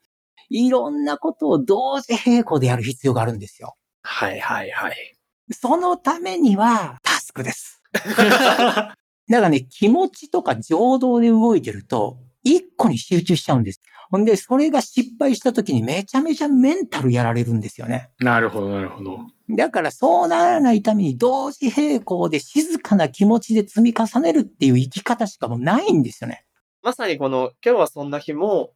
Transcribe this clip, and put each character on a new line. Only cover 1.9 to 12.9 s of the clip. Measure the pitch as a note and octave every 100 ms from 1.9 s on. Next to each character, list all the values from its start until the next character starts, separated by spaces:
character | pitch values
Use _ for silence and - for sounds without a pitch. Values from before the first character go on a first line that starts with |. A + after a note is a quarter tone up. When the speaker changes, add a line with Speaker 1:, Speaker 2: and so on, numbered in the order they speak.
| C#4
Speaker 1:
時 | - A#3
並 | - A#3+
行 | A3+ D#3
で | B2+
や | B2
る |
必 | A#2 C3 C3+
要 |
が | A#2
あ |
る | A2+
ん | A2
で | G2
す | -
よ。 | - - _ _
Speaker 2:
は | - - -
い、 | G#3+
は | - -
い、 | -
は | - -
い。 | - - _ _ _ -
Speaker 1:
そ | - A#3+ E4
の | F4+ F4
た | - E4+
め | F#4 F4+
に | C#4 G3
は | A3+ A3+ D#3+ B2+
タ | -
ス | - -
ク | -
で | B2
す。 | - - - _
Speaker 3:
<laughs> |
Speaker 1:
だ | - F#3+
か | G#3+ G#3 - C4 - A#3+ G#3+ G#3 - _ _ -
ら | A#3 F#3+
ね、 | C#3 B2+
気 | - G3+
持 | D#4 F#4+
ち | - D4
と | F4+
か | - A2+
情 | - D#3+ B3 C4
動 | B3+ A#3+
で | A#3
動 | A3+ A#3 G3
い |
て | A#2+
る | G2
と、 | - B2 G#2 - - _
一 | B3+ F4+ - -
個 |
に | A3